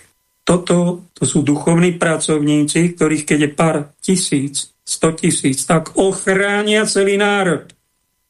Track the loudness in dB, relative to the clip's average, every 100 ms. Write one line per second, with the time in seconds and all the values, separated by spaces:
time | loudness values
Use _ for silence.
0 | _ _ _ _ 0 0 2 0 0 -4
1 | -10 -6 -2 0 0 0 2 2 2 0
2 | -2 -2 0 0 2 2 2 0 0 0
3 | -2 0 0 0 0 0 0 0 -6 _
4 | -2 -2 0 -2 -2 -8 -12 _ -12 -2
5 | -2 0 -2 0 -2 -2 0 -2 0 0
6 | 0 0 -2 0 0 0 0 0 0 0
7 | 2 2 2 0 0 -2 -6 _ _ _
8 | _ _ _